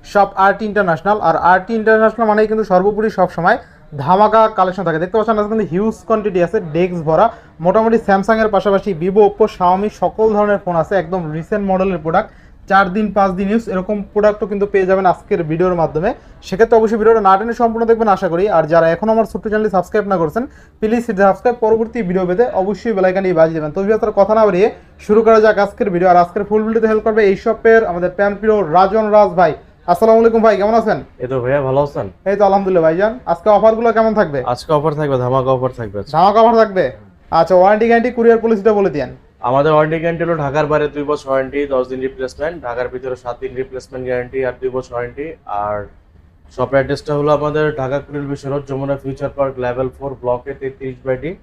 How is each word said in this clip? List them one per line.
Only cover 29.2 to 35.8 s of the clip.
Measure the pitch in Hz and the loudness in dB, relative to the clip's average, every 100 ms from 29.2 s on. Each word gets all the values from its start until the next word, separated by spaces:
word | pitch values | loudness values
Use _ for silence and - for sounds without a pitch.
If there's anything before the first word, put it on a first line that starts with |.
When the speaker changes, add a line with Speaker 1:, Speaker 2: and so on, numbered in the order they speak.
| 202 170 | 4 2
Speaker 1:
ভাই। | 165 - - _ - | 0 0 -14 _ -4
আসসালামু | 175 226 226 | 2 4 6
আলাইকুম | 233 226 220 | 4 4 2
ভাই, | 196 | 2
কেমন | 202 226 | 2 0
আছেন? | 214 156 131 - | 0 -4 -6 -12
Speaker 2:
এই | 123 | -6
তো | 131 | -4
ভাইয়া, | 120 143 131 | 0 0 0
ভালো | 135 143 | 0 -2
আছেন? | 151 101 - 190 | -4 -10 -8 -4
Speaker 1:
এই | 196 | 2
তো | 202 | 2
আলহামদুলিল্লাহ | 196 190 180 160 | 2 2 2 2
ভাইজান। | 165 208 247 - | 2 -2 -4 -6
আজকে | 170 214 202 | -2 2 4
অফারগুলো | 220 220 233 220 | 4 2 0 2
কেমন | 220 208 | 0 0
থাকবে? | 170 139 120 | -2 -2 -4
Speaker 2:
আজকে | 123 - 151 | -6 0 0
অফার | 156 147 | 0 -2
থাকবে, | 151 131 | -2 -2
ধামাকা | 123 131 127 131 | 0 0 0 -2
অফার | 127 | -2
থাকবে | 123 | -6